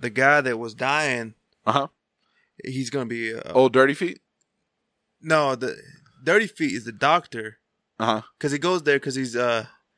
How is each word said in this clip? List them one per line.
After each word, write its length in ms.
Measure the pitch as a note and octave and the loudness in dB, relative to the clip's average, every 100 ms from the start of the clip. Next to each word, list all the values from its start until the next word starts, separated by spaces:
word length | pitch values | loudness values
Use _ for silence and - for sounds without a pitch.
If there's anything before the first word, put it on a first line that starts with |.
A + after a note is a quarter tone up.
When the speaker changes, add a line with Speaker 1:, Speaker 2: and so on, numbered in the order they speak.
Speaker 1:
the 100 | B2 | -6
guy 300 | A2 C3+ D3 | 2 4 4
that 180 | C3 A#2 | 2 -4
was 160 | A#2 | -8
dying. 600 | A2 C3 D3+ D3 B2 A2+ - _ _ G#2+ | -6 -2 0 -2 -4 -6 -14 _ _ -2
Speaker 2:
Uh-huh. 220 | C3 C#3+ _ _ _ _ _ _ - | -2 -2 _ _ _ _ _ _ -18
Speaker 1:
He's 260 | - C3 A#2+ | -10 -8 -6
gonna 160 | C3+ A#2 | -6 -6
be, 260 | A#2+ A2+ | -6 -6
uh, 180 | A2+ - | -8 0
Speaker 2:
Old 200 | B2+ C3 | 4 6
Dirty 220 | B2+ C3+ | 6 4
Feet? 260 | C3+ F3+ - _ _ _ _ _ _ _ _ _ _ | 2 -6 -6 _ _ _ _ _ _ _ _ _ _
Speaker 1:
No, 340 | D#3 D#3 C#3 | 0 2 2
the 220 | B2+ B2+ - - - _ _ | 0 -4 -8 -16 -20 _ _
Dirty 220 | C3 G3+ A3 | 0 2 0
Feet 240 | - D3 | -2 -4
is 120 | G2 A2+ | -4 -8
the 40 | |
doctor. 680 | G#2 C#3 E3+ - A#2 G#2+ - _ _ _ - | -2 2 2 0 -10 -12 -16 _ _ _ -4
Speaker 2:
Uh-huh. 220 | A2+ A2 - _ | -2 -2 -6 _
Speaker 1:
'Cause 100 | D3 | -4
he 60 | D3 | -2
goes 240 | E3+ F#3 | 0 0
there 140 | D3 C#3 | 0 0
'cause 160 | C#3 C3 | -2 -6
he's, 200 | B2+ A#2 | -6 -2
uh, 300 | B2 A#2 A2+ _ _ | 0 -2 -4 _ _